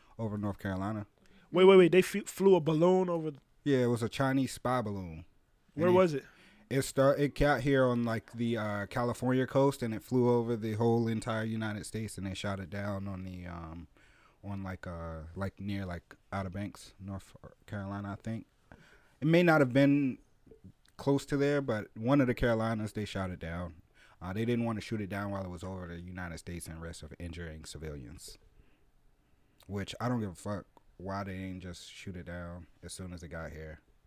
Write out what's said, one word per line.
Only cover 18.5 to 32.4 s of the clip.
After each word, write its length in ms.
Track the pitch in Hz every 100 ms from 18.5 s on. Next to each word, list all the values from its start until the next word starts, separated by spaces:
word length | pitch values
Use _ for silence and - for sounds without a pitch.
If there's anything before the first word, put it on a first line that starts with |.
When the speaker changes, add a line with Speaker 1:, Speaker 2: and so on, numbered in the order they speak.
| _ _ - - _ _ _
Speaker 1:
It 60 | 151
may 140 | 170
not 180 | 175 156
have 100 | 131
been 460 | 131 143 143 135 - _ _ _ - 95 - _ -
close 260 | 139 139 -
to 100 | 143
there, 240 | 139 143
but 240 | 135 107 - 110
one 240 | 117 143
of 60 | 123
the 80 |
Carolinas, 580 | 117 120 113 113 110 107
they 140 | 110 101
shot 240 | 98 92
it 80 | 87
down. 340 | 82 85 85 - _ _ - -
Uh, 120 | 87
they 100 | 98
didn't 200 | 117 120 117
wanna 140 | 107
shoot 180 | - 110
it 80 | 95
down 220 | 98 101
while 120 | 98
it 40 | 92
was 120 | 87
over 220 | 92 95 87
the 140 | 87
United 360 | 90 90 90 82
States 280 | - 87 82
and 140 | 80
risk 200 | 82 82
of 120 | 76 -
injuring 460 | 87 82 82 78
civilians. 720 | 78 73 78 73 64 - - - _ _ _ _ _ _ _ _ _ _ _ _ -
Which, 280 | 98 95 -
I 80 | 120
don't 100 | 123
give 100 | 101
a 40 |
fuck 300 | 80 101 101 - _ _ -
why 260 | 95 98
they 80 | 98
ain't 280 | 92 95 90
just 280 | 90 87 -
shoot 260 | - 101 90
it 100 | 82
down 400 | 87